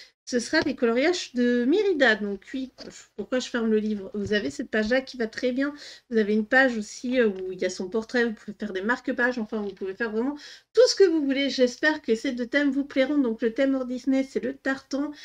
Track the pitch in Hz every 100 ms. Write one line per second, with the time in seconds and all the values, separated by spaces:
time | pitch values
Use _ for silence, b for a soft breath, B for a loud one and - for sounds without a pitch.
0 | B B - 247 - 311 311 - 233 233
1 | 311 349 - 247 240 240 240 381 403 302
2 | 247 214 208 196 - 262 254 - - -
3 | - - 202 254 247 240 226 214 214 208
4 | 190 208 196 208 262 - 262 220 220 262
5 | 262 247 220 - 254 247 285 294 B B
6 | B 226 202 214 214 262 269 226 208 -
7 | 247 254 226 190 - 180 185 - 185 220
8 | 220 247 233 214 - - 208 185 208 254
9 | - 254 240 247 214 220 202 190 190 190
10 | 226 214 262 294 B B B - 494 -
11 | 381 320 277 269 277 262 247 - 311 311
12 | - 220 285 247 240 285 285 262 277 269
13 | 269 294 247 220 233 226 269 269 247 247
14 | - 269 262 214 240 269 269 269 - 269
15 | 294 294